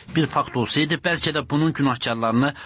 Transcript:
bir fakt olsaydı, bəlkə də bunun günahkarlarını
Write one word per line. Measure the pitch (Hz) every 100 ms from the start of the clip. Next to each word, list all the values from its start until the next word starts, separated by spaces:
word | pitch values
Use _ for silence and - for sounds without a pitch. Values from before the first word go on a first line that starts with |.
| - 160
bir | 147
fakt | 143 143 127
olsaydı, | 110 143 156 160 180
bəlkə | 170 - 151
də | 127
bunun | 147 160
günahkarlarını | 156 139 120 123 117 113 113 143 -